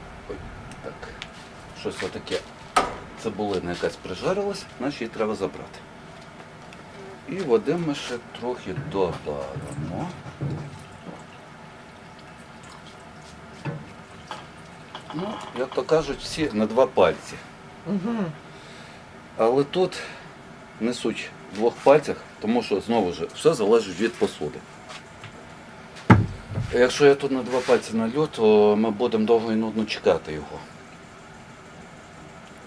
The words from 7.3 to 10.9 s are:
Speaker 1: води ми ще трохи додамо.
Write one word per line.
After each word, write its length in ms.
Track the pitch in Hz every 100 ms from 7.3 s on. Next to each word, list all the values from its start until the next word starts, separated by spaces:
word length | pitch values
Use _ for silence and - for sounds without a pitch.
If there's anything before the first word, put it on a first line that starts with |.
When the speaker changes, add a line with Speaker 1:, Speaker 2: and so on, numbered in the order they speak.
| 185
Speaker 1:
води 400 | 156 113 107 170
ми 200 | 165 139
ще 200 | - 120 - -
трохи 360 | 120 123 98 90 78
додамо. 1160 | 98 90 73 80 71 67 69 - - 87 92 175 - - - 147 - - - -